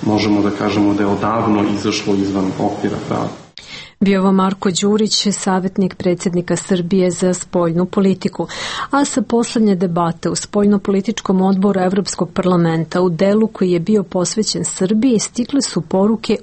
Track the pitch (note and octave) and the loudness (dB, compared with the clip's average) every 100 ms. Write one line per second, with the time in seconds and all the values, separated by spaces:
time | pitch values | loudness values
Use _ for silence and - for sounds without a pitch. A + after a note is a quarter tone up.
0 | A2 G#2+ G#2+ G#2 G2+ G2+ G#2+ G2+ G2+ G2+ | -2 0 2 2 0 -2 -2 0 2 2
1 | G2+ G2 G#2 A2+ G#2+ G#2 G#2 G2+ A2 G#2 | 0 0 -2 0 0 2 0 0 -2 -2
2 | - G2 G2 G2 F#2+ - G#2 - G#2 G#2+ | -2 0 0 0 -2 -2 -4 -2 -4 -4
3 | - A#2 A2+ - - - - - - - | -4 -4 -6 -8 -18 -20 -18 -18 -18 -2
4 | G3 G3 F#3+ F#3+ F#3+ F#3+ G3+ E3+ G3+ G#3 | 0 2 4 4 2 0 -2 0 2 2
5 | G#3+ - G#3 G3 - F#3 F#3 - F#3 - | 2 0 0 -2 0 0 0 0 -2 -2
6 | F#3 F3 G3 F3 F3 E3+ - F#3 F3 G3 | -2 -2 -2 -2 -2 -4 0 -2 2 2
7 | F3+ E3+ F#3 F3+ - F3+ E3+ E3 F#3 - | 2 2 0 -2 -2 0 0 0 0 2
8 | G3 F#3 F#3+ - E3+ - - - - C#4 | 2 2 -2 -4 -8 -8 -10 -8 -2 0
9 | C#4+ - G#3 A#3 A#3 A#3+ G#3+ F#3 F#3+ E3+ | 0 0 0 0 0 2 2 2 0 0
10 | E3+ E3 F3 E3+ - G#3 G3+ G3+ G3+ G3 | -2 -2 -4 -4 -2 2 2 2 2 0
11 | G3 G#3+ - F#3+ F#3 F#3+ G3+ F#3+ F#3 G3 | 0 -4 0 2 2 2 2 2 2 0
12 | F#3 - F3 - F3+ F3+ E3 D#3+ D#3+ F3+ | -2 -2 -4 -2 2 2 2 0 -2 0
13 | F3+ D#3+ G3 G#3 A3 - F#3 F3 E3 G#3+ | 0 2 2 2 0 0 0 0 2 0
14 | F#3+ F#3 F3 - G#3 E3+ F3 - F#3 A3 | 0 -2 -2 -2 -2 -2 -4 -2 0 2
15 | C4 A3 - - A#3+ C#4 - - D3+ F#3+ | 2 2 0 -4 -2 -2 -2 -4 -2 2
16 | G3+ A3+ - G#3 | 2 0 -2 -2